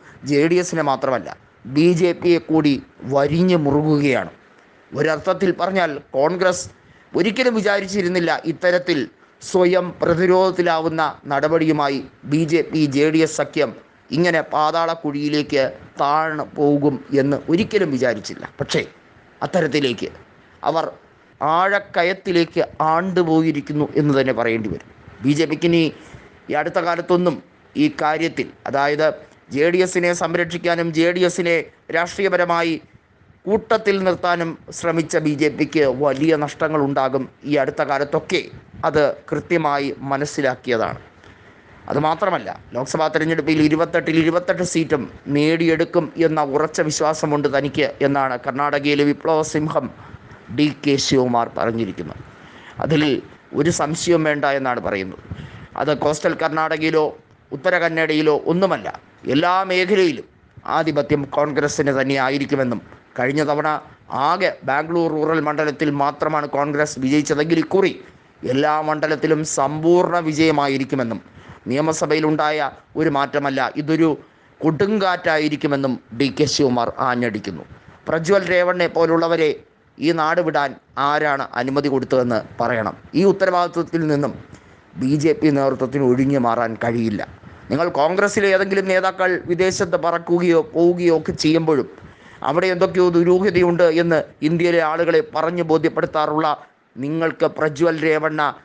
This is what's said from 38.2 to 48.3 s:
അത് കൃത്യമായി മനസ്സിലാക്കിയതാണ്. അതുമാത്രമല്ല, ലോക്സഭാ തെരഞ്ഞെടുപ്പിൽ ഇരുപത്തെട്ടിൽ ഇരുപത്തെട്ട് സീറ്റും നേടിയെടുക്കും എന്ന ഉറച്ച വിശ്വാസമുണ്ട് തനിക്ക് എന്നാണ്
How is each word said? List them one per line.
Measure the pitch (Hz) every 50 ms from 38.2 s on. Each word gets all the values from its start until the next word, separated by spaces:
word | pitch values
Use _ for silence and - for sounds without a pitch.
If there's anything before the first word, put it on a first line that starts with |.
| - - 190 156 - - - - - - - - - 160
അത് | 147 151 147 127 - - - -
കൃത്യമായി | 156 147 143 - 180 170 156 147 143 143 143 135 - - 131 139 139
മനസ്സിലാക്കിയതാണ്. | 135 147 143 - 160 143 131 127 120 - 127 120 110 104 80 - - - - - _ - - - - - - - - - - - - - -
അതുമാത്രമല്ല, | - 139 151 156 165 165 208 190 175 139 107 92 - - - - -
ലോക്സഭാ | 120 135 - - 160 160 156
തെരഞ്ഞെടുപ്പിൽ | - 160 156 160 165 160 139 151 160 156 151 151
ഇരുപത്തെട്ടിൽ | 156 156 165 160 165 170 143 165 156 165 156
ഇരുപത്തെട്ട് | 165 165 175 175 - 185 170 180 175 -
സീറ്റും | 165 160 120 156 143 101 - - - - 160 143 147
നേടിയെടുക്കും | 147 156 165 165 170 165 160 151 170 - - 175 160 113 - 156 165 156
എന്ന | 156 156 147 139 135
ഉറച്ച | 143 156 160 - -
വിശ്വാസമുണ്ട് | 165 151 147 - 156 151 156 - - 151 143 147 143 143 131 139
തനിക്ക് | 143 143 127 156 143 - - - 143 139
എന്നാണ് | 143 139 135 131